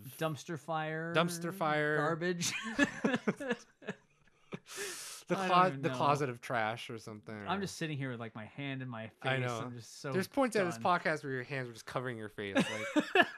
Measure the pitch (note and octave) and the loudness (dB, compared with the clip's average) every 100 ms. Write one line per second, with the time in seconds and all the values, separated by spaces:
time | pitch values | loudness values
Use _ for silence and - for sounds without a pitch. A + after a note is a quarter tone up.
0 | A#2+ - D#3+ C#3+ - D#3+ - D#3+ D#3 D#3+ | -12 -4 -2 -2 -6 -8 -4 -2 -2 -2
1 | E3 E3 F3 E3+ E3+ F#3+ D#3 D3+ D3+ D3+ | 2 4 4 2 -4 0 2 4 4 4
2 | D3+ E3 F3 F3 F3 - A3 A3+ C#4+ - | 2 2 0 0 0 -2 -2 2 2 2
3 | C#4 B3 - - C4+ A#3+ - _ G#3+ - | 0 2 0 -2 -2 -4 -6 _ -10 -10
4 | _ _ _ _ _ - - - G4+ F4 | _ _ _ _ _ -14 -12 -10 -8 -8
5 | - - - F3+ F#3 F3+ F#3 C#3 C#3 B2+ | -12 -12 -4 0 4 6 6 4 -2 2
6 | D3 C#3+ C#3+ A#2+ - B2 G#2+ A#2 - A2+ | 4 4 2 -4 -2 0 0 -2 -6 -10
7 | A#2 G#2+ A2 G#2+ G2+ F#3+ F#3+ - D#3+ C#3+ | -10 -12 -10 -8 -4 -2 -4 -4 -6 -4
8 | C3+ A#2 A2+ A2+ G#2+ - C#3+ C3+ B2+ A#2 | -4 -6 -8 -10 -12 -8 -6 -6 -6 -8
9 | A2 - C3+ C3 B2 A#2 A#2+ A#2+ A2 - | -10 -4 0 2 2 -2 -4 -8 -14 -10
10 | D3 C3 - - B3+ G#3+ F3+ A#2 F#3+ F3 | -2 -2 0 2 4 4 2 2 2 4
11 | F3 D#3 D3 C3 B2 C#3 B2 A2+ - C#3 | 4 0 0 -4 -2 -4 -4 -8 -6 -4
12 | B2+ A2+ G#2+ - G2+ C4+ - - C#5+ D4+ | -2 -4 -6 -6 0 0 0 -2 -2 0
13 | - F#4+ - | 4 6 4